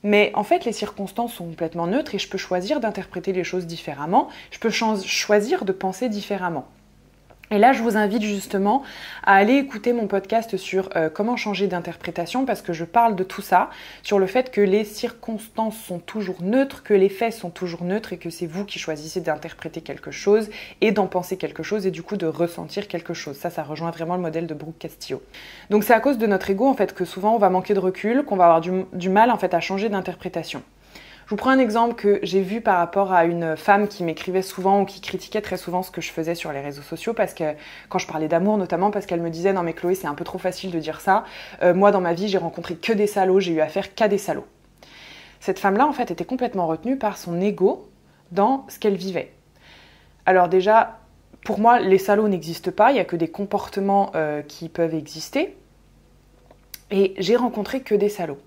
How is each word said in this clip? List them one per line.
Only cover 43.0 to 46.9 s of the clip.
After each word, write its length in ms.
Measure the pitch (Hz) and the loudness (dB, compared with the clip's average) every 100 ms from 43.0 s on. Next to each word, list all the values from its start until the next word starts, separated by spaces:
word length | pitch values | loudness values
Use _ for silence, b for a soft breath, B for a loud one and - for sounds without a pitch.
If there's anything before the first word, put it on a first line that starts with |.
| 208 | 2
salauds, 340 | 208 185 190 | 2 4 4
j'ai 140 | 185 | 4
eu 80 | 160 | 0
affaire 320 | 156 196 196 | 0 -2 -6
qu'à 140 | - 214 | 0 2
des 100 | 196 | 2
salauds. » 300 | 185 143 - _ _ _ B B B B B B | -2 -6 -8 _ _ _ B B B B B B
Cette 200 | - 190 | -6 0
femme-là, 260 | 196 196 294 | 2 4 2
en 80 | |
fait, 160 | 269 240 | 2 -4
était 160 | 170 - | -4 -6
complètement 400 | 254 247 196 165 | -4 -2 -2 -2
retenue 320 | 160 226 | -2 -2